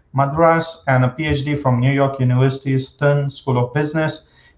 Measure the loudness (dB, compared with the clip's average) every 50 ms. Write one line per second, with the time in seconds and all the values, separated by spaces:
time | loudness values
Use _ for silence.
0 | _ _ -2 -2 -2 0 0 2 4 4 4 2 0 -4 -10 -8 -2 0 2 2
1 | 2 0 -2 -2 -2 -2 -2 -2 -2 -2 -4 -2 0 0 0 2 2 2 2 2
2 | 0 0 0 0 0 2 2 2 2 2 0 -2 -4 -2 -2 -2 -2 -6 -6 -2
3 | 0 2 2 2 0 -4 -6 -8 -4 -2 0 0 0 -2 -2 -2 -2 -2 -2 -2
4 | -2 -4 -4 -8 -14 _ _ _ _ _ _